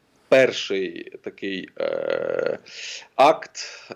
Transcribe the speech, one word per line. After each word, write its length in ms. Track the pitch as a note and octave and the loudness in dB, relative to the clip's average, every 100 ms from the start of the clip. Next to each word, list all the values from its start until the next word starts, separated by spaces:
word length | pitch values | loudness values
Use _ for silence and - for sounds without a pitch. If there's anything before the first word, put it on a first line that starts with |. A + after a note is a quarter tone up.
| _ _ - | _ _ 2
перший 840 | C3+ B2 G2 - G2 F2+ E2 - - | 6 6 2 -4 -2 -4 -6 -14 -14
такий, 460 | - - G2 F#2+ - - | -14 -10 -8 -6 -8 -6
е, 800 | G1+ G1+ G1+ G1+ G1+ G1+ - - - - - - - - | -4 -2 -2 -2 -2 -2 -2 -4 -10 -16 -14 -14 -6 4
акт, 440 | C#3+ D#3 - - - - - | 4 4 -2 -14 -16 -16 -16